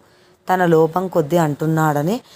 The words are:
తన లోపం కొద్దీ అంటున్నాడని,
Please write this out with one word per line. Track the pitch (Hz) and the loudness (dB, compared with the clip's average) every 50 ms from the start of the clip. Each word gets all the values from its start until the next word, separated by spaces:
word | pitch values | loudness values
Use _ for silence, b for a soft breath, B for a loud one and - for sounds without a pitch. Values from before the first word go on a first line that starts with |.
| b b b b b b b b _ - 185 | b b b b b b b b _ -2 0
తన | 185 180 | 0 2
లోపం | 170 160 160 160 160 160 180 190 180 | 4 4 4 2 2 0 -4 -6 -2
కొద్దీ | 180 175 151 143 170 | -2 -2 -2 0 0
అంటున్నాడని, | 175 160 151 139 - 156 160 160 160 156 156 143 143 147 180 226 269 B B B | 0 0 0 -2 -2 -2 -2 0 0 0 0 0 0 -2 -4 -4 -6 B B B